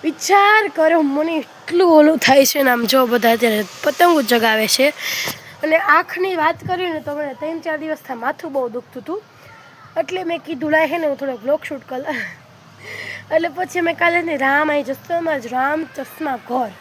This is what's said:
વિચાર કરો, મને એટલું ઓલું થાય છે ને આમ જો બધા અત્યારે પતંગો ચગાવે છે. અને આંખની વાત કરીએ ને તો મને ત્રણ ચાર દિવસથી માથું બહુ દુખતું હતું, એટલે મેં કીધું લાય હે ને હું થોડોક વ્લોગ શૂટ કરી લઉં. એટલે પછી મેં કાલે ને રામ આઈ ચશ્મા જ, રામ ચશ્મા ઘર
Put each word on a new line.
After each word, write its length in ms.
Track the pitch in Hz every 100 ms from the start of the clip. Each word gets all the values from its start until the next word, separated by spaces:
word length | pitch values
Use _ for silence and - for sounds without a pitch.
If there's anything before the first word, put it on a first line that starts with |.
વિચાર 640 | 311 - - 403 403 427 415
કરો, 340 | - 320 330
મને 340 | 294 277 311 320
એટલું 560 | - - - 349 349 311
ઓલું 200 | 302 320
થાય 260 | - 277
છે 180 | 277 294
ને 80 | 269
આમ 140 | 240
જો 220 | 226 262 254
બધા 260 | 240 226
અત્યારે 320 | 226 233 214 196 -
પતંગો 380 | 302 285 349 320
ચગાવે 440 | 233 240 226 220 220
છે. 260 | - 277 - - - - - - -
અને 140 | 311 320
આંખની 600 | - 302 359 - 381 359
વાત 200 | 311 339 -
કરીએ 240 | 359 359
ને 100 | 311
તો 140 | 294
મને 200 | 294 294
ત્રણ 260 | 262 302 330
ચાર 160 | 330 311
દિવસથી 380 | 311 302 -
માથું 380 | 247 240 - 330
બહુ 160 | 269 247
દુખતું 340 | 233 - 254
હતું, 200 | - 381 - - - - - - - 330
એટલે 280 | 330 370
મેં 140 | 349 339
કીધું 320 | 277 302 302
લાય 160 | 311 311
હે 120 | 339
ને 80 | 311
હું 100 | 277
થોડોક 260 | 277 247
વ્લોગ 220 | 226 302
શૂટ 160 | - 277 -
કરી 100 | 254
લઉં. 160 | 294 262 190 - - - - - - - - - -
એટલે 140 | 320 330
પછી 320 | 294 370 359
મેં 140 | 339
કાલે 280 | 330 339 339
ને 140 | 339 294
રામ 340 | 269 285 302
આઈ 120 | 294
ચશ્મા 560 | 254 269 - 339 330 294
જ, 80 | 233
રામ 380 | 247 262 302
ચશ્મા 540 | 320 - 269 - 311 247 -
ઘર 220 | 247 226 180